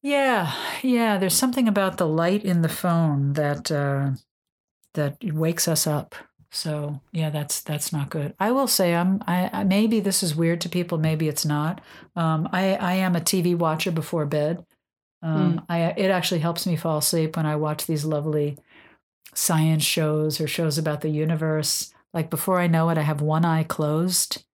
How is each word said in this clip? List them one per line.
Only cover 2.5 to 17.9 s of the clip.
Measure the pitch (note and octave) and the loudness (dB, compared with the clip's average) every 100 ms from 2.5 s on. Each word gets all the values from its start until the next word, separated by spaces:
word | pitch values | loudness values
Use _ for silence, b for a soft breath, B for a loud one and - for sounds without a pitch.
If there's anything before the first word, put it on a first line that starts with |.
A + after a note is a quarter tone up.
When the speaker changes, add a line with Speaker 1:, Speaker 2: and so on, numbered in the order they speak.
| E3+ | 2
Speaker 1:
the | D#3+ | 2
phone | - F3+ E3+ D#3+ C#3+ C#3 | 0 0 2 2 2 0
that, | C#3+ D3 D3 - | 0 0 -2 -2
uh, | D3 C#3+ C#3 C#3 C3+ _ _ _ _ _ _ _ | -2 0 0 -2 -4 _ _ _ _ _ _ _
that | D#3+ D3 - | -4 -2 -4
wakes | G#3 D#3 D#3+ E3 - | -6 -2 -2 0 0
us | D#3 | 0
up. | D#3+ D3 - - - _ _ | 0 -2 -4 -18 -20 _ _
So | - D#3+ D3+ D3 C#3+ _ | -8 -6 -4 -6 -8 _
yeah, | D#3+ D#3 | -4 -2
that's, | D3 D3 - | -4 -4 -6
that's | - D3 - | -4 -6 -4
not | D3+ C#3 | -4 -4
good. | D#3 C#3+ - | -4 -6 -2
I | G#3 | 0
will | B3+ B3+ | 2 2
say, | - F3+ | 2 2
I'm, | E3+ F3+ F#3+ - | 4 2 0 0
I, | F3+ F#3 | 0 0
I, | - | 0
maybe | G3+ G3 A3 A3 | 2 4 4 2
this | G3 F#3 | 2 0
is | F3 D3+ | -2 2
weird | E3 E3+ | 0 0
to | E3+ | -2
people, | F3+ F3 E3 | -4 -2 0
maybe | D#3 D#3 D#3 | 0 2 0
it's | D3 | 0
not. | D3+ D3 D#3 G3 B B B | 0 0 -2 -4 B B B
Um, | F3 D#3+ D#3 E3+ | -2 0 0 0
I, | F#3 F#3+ | 0 0
I | F#3+ F3+ | 0 0
am | F#3 F#3 F3 | 0 2 0
a | |
T | E3+ F#3+ | 0 0
V | F3 | 2
watcher | E3+ E3 D#3 F#3 | 2 0 0 -2
before | E3 D3+ E3+ | -2 -2 -2
bed. | D3 D3+ D3+ F3 - _ _ _ _ _ | 0 0 -2 -4 -10 _ _ _ _ _
Um, | D#3+ D#3+ F3+ E3 | -4 2 2 0
Speaker 2:
Hmm. | - | -2
Speaker 1:
I, | E3+ E3 - | 0 0 0
it | F#3+ | 0
actually | F#3 - F3 | 0 0 0
helps | E3 E3+ F#3 | 0 -2 -2
me | |
fall | D#3+ E3 D3+ | -2 0 0
asleep | - E3 D#3+ | 0 0 0
when | E3 D#3 | -2 -2
I | |
watch | D3+ D3+ D3+ | -2 -2 -4
these | - | -4